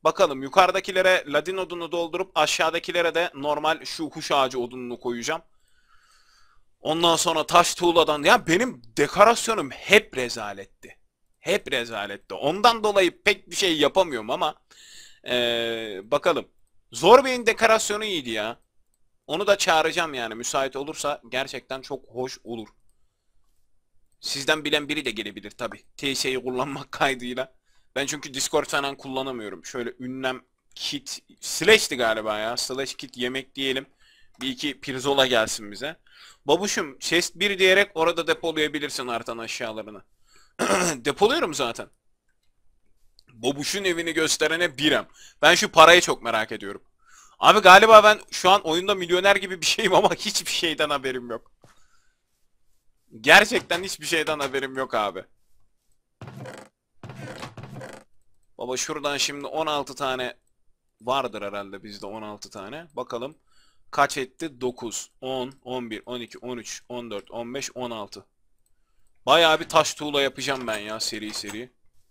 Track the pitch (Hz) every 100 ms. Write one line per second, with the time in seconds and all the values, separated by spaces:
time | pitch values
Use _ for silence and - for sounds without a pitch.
0 | 160 160 180 135 135 185 180 185 185 185
1 | 185 185 147 143 156 190 175 175 165 170
2 | 170 170 190 165 151 - 160 165 - 175
3 | 170 160 175 139 143 147 156 160 - -
4 | 156 165 - 147 131 131 120 127 123 120
5 | 123 120 120 165 _ _ _ _ _ -
6 | _ _ _ _ - _ _ _ - 160
7 | 170 160 175 160 147 170 170 - 175 170
8 | 156 147 151 240 - 170 254 151 - -
9 | 147 175 214 233 - 220 139 - - 202
10 | 214 131 123 117 104 98 98 _ - -
11 | _ _ _ _ - 196 - 131 117 113
12 | 101 98 _ 95 139 185 233 226 214 202
13 | 180 - - 202 - 170 190 160 143 190
14 | 175 123 107 156 160 - _ - - -
15 | - - - 123 120 117 117 113 113 95
16 | 104 143 180 143 95 _ _ _ _ 120
17 | 165 254 269 254 226 208 220 220 - 208
18 | 214 175 123 110 107 120 _ _ _ _
19 | _ _ - 156 202 196 - 160 160 147
20 | 165 135 117 110 120 143 135 131 143 156
21 | 143 147 117 127 135 131 _ 131 127 131
22 | - 120 127 - - 117 104 _ _ _
23 | _ _ _ _ _ _ _ _ _ _
24 | _ _ - 139 135 156 147 151 143 151
25 | 131 110 104 104 101 - 117 - _ -
26 | 139 131 139 127 120 127 143 139 139 -
27 | 143 131 123 123 131 _ _ _ _ 131
28 | 139 143 151 131 - 156 139 151 139 139
29 | 139 131 135 123 104 92 - 123 113 -
30 | 127 131 131 127 _ _ _ - - 143
31 | - - _ _ - - 165 220 - 131
32 | 117 110 107 107 110 120 - 131 135 -
33 | 135 120 123 131 131 - 135 131 135 _
34 | _ _ - _ 135 127 147 131 - 131
35 | 139 139 131 120 110 - 104 101 139 165
36 | _ - - - - 170 202 - 160 -
37 | - 165 175 165 202 190 185 190 196 160
38 | 165 165 160 156 170 156 151 147 143 135
39 | 123 117 117 117 113 - 117 110 104 101
40 | _ _ _ _ _ - - 196 180 139
41 | 117 139 208 311 226 139 123 117 120 _
42 | _ _ _ _ _ _ _ _ _ _
43 | _ _ _ 117 123 139 139 196 190 170
44 | 165 160 156 - 151 165 175 127 151 127
45 | - - - _ 151 175 208 160 160 175
46 | 170 131 117 113 110 107 98 101 _ _
47 | _ - - _ 147 196 185 190 220 220
48 | 208 214 - - 180 202 160 160 196 196
49 | 175 180 196 202 185 180 156 - 214 175
50 | 202 170 214 - - - 170 147 151 143
51 | 131 127 120 113 - _ - - - _
52 | _ _ _ _ _ _ _ _ _ _
53 | _ 113 117 180 214 233 - 175 190 -
54 | 151 165 151 151 139 131 131 131 131 117
55 | 104 90 - _ _ - _ _ _ _
56 | _ _ - - - - - _ _ _
57 | - - - - - - 131 135 131 -
58 | _ - _ _ _ - 123 127 - 151
59 | 143 143 135 143 143 156 156 147 143 131
60 | 135 131 123 - _ _ _ _ _ _
61 | 113 135 123 104 101 101 98 98 107 104
62 | 101 107 107 104 - 110 98 147 170 -
63 | 123 117 131 156 _ _ _ _ - -
64 | 139 - 127 _ 160 127 127 123 117 104
65 | - _ 131 131 127 - 123 127 117 107
66 | - 123 113 - 123 123 104 - _ 123
67 | 120 101 - 117 117 135 135 - 123 113
68 | 101 - _ _ _ _ _ _ _ _
69 | _ _ - 151 165 156 165 160 151 -
70 | 151 143 135 - 131 135 120 107 104 110
71 | - 107 107 107 104 104 127 _ _ _
72 | _